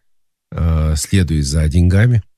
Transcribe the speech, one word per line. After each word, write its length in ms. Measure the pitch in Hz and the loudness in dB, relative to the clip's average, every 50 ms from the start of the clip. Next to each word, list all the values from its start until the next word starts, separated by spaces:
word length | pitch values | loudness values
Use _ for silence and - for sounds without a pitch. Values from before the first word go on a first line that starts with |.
| _ _ _ _ _ _ _ _ _ - | _ _ _ _ _ _ _ _ _ -12
э, 440 | - - 80 82 80 78 78 78 80 | -6 -4 -2 0 0 0 0 0 -2
"следуй 460 | 76 - - - 98 92 76 80 78 | -4 -4 -2 0 0 0 0 -2 -2
за 260 | 71 67 71 80 78 78 | -2 -2 -2 -2 -2 0
деньгами", 560 | 67 87 87 90 90 98 110 123 123 113 - _ _ | 0 2 2 2 4 2 2 2 2 0 -2 _ _